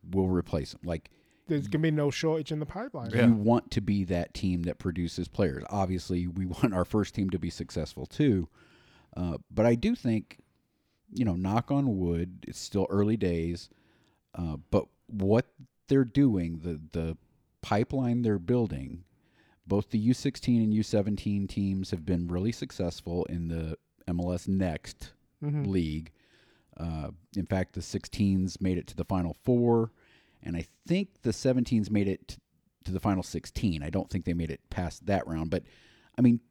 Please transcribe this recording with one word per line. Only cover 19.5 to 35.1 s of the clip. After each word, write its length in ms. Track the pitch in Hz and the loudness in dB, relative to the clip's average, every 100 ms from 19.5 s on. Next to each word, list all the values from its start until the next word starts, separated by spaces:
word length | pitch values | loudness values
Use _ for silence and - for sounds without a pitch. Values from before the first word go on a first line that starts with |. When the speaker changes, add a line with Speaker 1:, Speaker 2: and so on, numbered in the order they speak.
| _ - | _ -2
Speaker 1:
both 240 | 98 - | 0 0
the 80 | 113 | 0
U 140 | 110 | 2
sixteen 480 | 127 139 - - 120 | 2 0 -4 2 4
and 120 | 110 | 4
U 80 | 107 | 2
seventeen 640 | 107 107 101 101 - 101 98 | 2 0 0 -2 -2 -2 -2
teams 460 | - 98 95 95 | -2 -2 -2 -2
have 140 | 92 80 | -6 -2
been 220 | 87 87 | -2 0
really 240 | 87 101 | -2 -2
successful 720 | 117 - - 90 - - 87 - | -4 -10 -4 -4 -4 -6 -4 -2
in 240 | 87 82 | -4 -4
the 280 | 82 80 80 _ _ - | -4 -6 -8 _ _ -6
M 100 | 87 | -2
L 120 | 87 | -2
S 160 | 87 - | -4 0
Next 640 | 95 92 76 - - - _ _ _ | 0 0 -2 -8 -16 -18 _ _ _
Speaker 2:
Mm-hmm. 200 | 147 147 101 | -4 -2 0
Speaker 1:
League. 460 | 95 82 78 80 _ _ _ _ _ _ - | 0 0 -2 -8 _ _ _ _ _ _ -10
Uh, 320 | 85 80 73 80 _ 101 | -6 -4 -6 -10 _ -8
in 100 | 85 | -2
fact, 280 | 95 92 | 0 -2
the 80 | - | -6
sixteens 800 | - 98 - - 101 95 92 - | -6 -6 -8 0 2 4 0 -2
made 160 | 95 90 | 0 0
it 100 | - | -4
to 80 | - | -8
the 80 | |
Final 320 | 82 95 85 78 | -2 -2 -2 -4
Four, 480 | - 123 120 117 113 _ _ _ _ _ | 2 4 6 4 2 _ _ _ _ _
and 140 | - 85 | -6 -6
I 100 | 82 _ - | -6 _ 0
think 340 | 175 196 _ | 0 0 _
the 80 | - | -4
seventeens 600 | 104 135 127 123 113 101 | 0 2 2 2 0 2
made 160 | 104 98 | 0 0
it 200 | 95 - | -2 -8
t-, 60 | - _ _ _ _ - | -18 _ _ _ _ -6
to 80 | |
the 60 | 92 | -2
Final 220 | 110 95 | 0 0
sixteen. 600 | 85 85 - - 110 80 | -2 -6 -6 -2 -2 0
I 60 | 71 | -2
don't 200 | 95 92 | -4 -2
think 140 | 95 | -4
they 100 | 85 | -2
made 180 | 85 80 | -2 -2
it 100 | 69 _ | -6 _
past 360 | - 87 - | -6 -6 -6
that 200 | - | -2